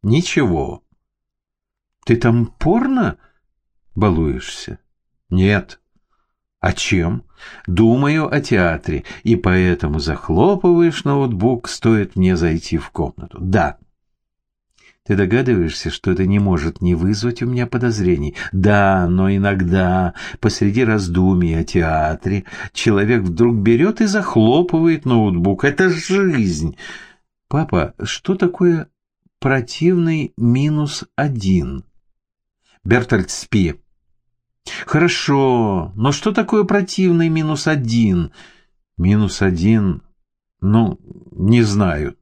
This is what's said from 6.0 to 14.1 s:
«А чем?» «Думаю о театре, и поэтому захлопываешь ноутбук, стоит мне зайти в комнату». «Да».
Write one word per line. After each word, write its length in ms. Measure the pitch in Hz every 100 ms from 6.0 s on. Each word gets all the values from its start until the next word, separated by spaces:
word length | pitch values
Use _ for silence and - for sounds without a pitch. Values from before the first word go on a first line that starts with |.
| _ _ _ _ _ _
«А 120 | 90
чем?» 520 | 92 - 95 85 117 - _ - - -
«Думаю 680 | 87 113 123 143 156 151
о 80 | 143
театре, 640 | 143 107 87 80 - 76 - -
и 100 | 110
поэтому 640 | 113 98 92 90 87 78 76
захлопываешь 1040 | 80 73 - - 185 196 185 170 170 -
ноутбук, 640 | 143 143 131 98 113 117 -
стоит 460 | - 117 110 98
мне 220 | 92 92 87
зайти 400 | 85 82 - 82
в 140 | -
комнату». 480 | - 73 - - -
«Да». 380 | 92 98 76 - _ _ _